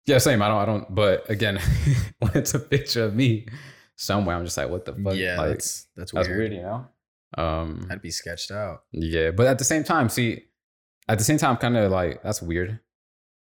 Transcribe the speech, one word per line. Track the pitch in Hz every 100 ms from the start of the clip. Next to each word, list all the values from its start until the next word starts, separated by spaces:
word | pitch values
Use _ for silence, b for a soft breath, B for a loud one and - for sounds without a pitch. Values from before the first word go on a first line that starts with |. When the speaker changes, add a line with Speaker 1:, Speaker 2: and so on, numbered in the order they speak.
| -
Speaker 1:
Yeah, | 127
same. | 151 110
I | 104
don't, | 107
I | 101
don't. | 107 - 95
But | 104 87 -
again, | 104 110 98
<laughs> | - - - 123 - -
when | 110 151
it's | -
a | 139
picture | - 135 - 117 110
of | 104
me | 131 107 - 131 B B B -
somewhere, | - 101 92 87
I'm |
just | 87 -
like, | 67
"What | 87 -
the | -
fuck?" | 98 95
Speaker 2:
Yeah, | 92 87
Speaker 1:
Like, | 78
Speaker 2:
that's, | 73 - - - -
that's | 90
Speaker 1:
that's | 92 90
Speaker 2:
weird. | 95
Speaker 1:
weird, | 110
you | 98
know? | 90 117 131 _ _ _ _ -
Um, | 82 80 82 82 90
Speaker 2:
I'd | 92
be | 85
sketched | - 85 85 -
out. | 101 101 80 _
Speaker 1:
yeah, | 80 82 82 80
but | 90 127
at | 131
the |
same | - 160
time, | - 160 117
see, | - 117 - - _ _ _ _ _ -
at | 107
the |
same | 107 151
time, | 156 120
kinda | 120 120 101
like, | 95 87 62
that's | 95 107
weird. | 85 85 90 110 _ _ _ _ _ _ _